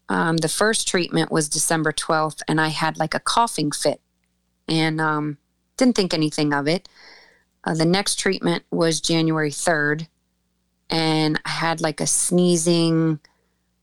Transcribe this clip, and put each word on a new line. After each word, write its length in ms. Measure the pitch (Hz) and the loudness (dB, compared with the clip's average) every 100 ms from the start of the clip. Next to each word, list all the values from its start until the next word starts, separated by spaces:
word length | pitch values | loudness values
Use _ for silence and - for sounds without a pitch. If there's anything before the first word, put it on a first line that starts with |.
| - | -6
Um, 280 | 180 170 165 | -2 0 0
the 100 | 156 | 0
first 380 | - 214 220 - | 0 0 0 0
treatment 440 | 185 170 165 160 | -2 0 -2 -2
was 180 | 160 151 | -2 -2
December 420 | 165 - 165 156 | -2 -2 0 -2
twelfth, 500 | 151 - 160 156 - - | -2 -2 0 0 -4 -4
and 140 | 156 | 0
I 60 | 156 | 0
had, 300 | 151 160 156 | 0 -2 -2
like, 160 | 156 - | -4 -4
a 40 | |
coughing 520 | - - 233 - 147 | -2 2 2 0 -4
fit 280 | - 151 - _ _ _ _ _ _ - | -2 -2 -2 _ _ _ _ _ _ -4
and, 340 | 160 160 156 | 0 0 0
um, 360 | 156 151 151 147 _ _ _ - | 0 -2 -4 -8 _ _ _ 0
didn't 200 | 254 220 | 2 2
think 180 | 185 | 0
anything 400 | 170 156 151 147 | 0 0 0 0
of 140 | 143 143 | 2 2
it. 200 | 180 - - - - - _ _ _ | 0 -4 -20 -20 -20 -20 _ _ _
Uh, 100 | - | -4
the 120 | 160 160 | 0 2
next 300 | 185 202 - | 2 0 -2
treatment 480 | 196 185 175 170 - | -2 0 0 -2 -2
was 300 | 175 165 156 | -2 0 0
January 500 | - 165 160 160 151 | 0 0 2 0 -2
third, 560 | 143 - 160 147 151 160 _ _ _ _ _ _ _ - | -2 0 0 0 -2 -6 _ _ _ _ _ _ _ -6
and 500 | 165 160 156 156 151 - | -2 0 2 0 -2 -4
I 40 | |
had, 320 | 151 165 165 | -4 -2 -2
like, 180 | 165 151 | -2 -2
a 80 | 156 | -2
sneezing 1120 | - - 180 180 175 165 170 165 165 160 151 _ _ _ _ _ _ | 0 2 2 4 2 2 2 2 2 2 -2 _ _ _ _ _ _